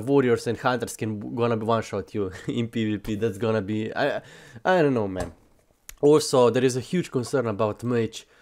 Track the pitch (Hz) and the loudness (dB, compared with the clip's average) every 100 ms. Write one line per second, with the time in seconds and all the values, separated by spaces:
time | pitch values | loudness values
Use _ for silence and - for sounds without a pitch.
0 | 117 139 123 113 123 107 127 123 113 - | 2 4 4 2 0 -2 -2 -2 -4 -6
1 | 110 104 123 123 117 110 110 113 - 101 | -6 -6 -6 -2 0 0 0 0 0 -8
2 | - 107 92 - - 120 117 117 110 104 | -6 -6 -6 -6 -6 -4 -4 -2 -2 -4
3 | - 101 113 101 113 110 98 107 110 - | -4 -2 -2 -2 -2 0 -2 -4 -4 -2
4 | 139 110 - - - - 185 185 147 120 | -2 -4 -8 -20 -20 -4 2 4 4 2
5 | 101 92 85 - _ _ _ _ - - | -2 -4 -8 -10 _ _ _ _ -18 2
6 | 147 151 - 127 120 123 131 127 - 180 | 4 6 4 4 4 4 2 0 -2 -4
7 | - 131 117 135 117 98 107 101 120 120 | -2 -4 -2 -2 -2 0 -2 -2 -2 -2
8 | 110 - - _ | -2 -6 -18 _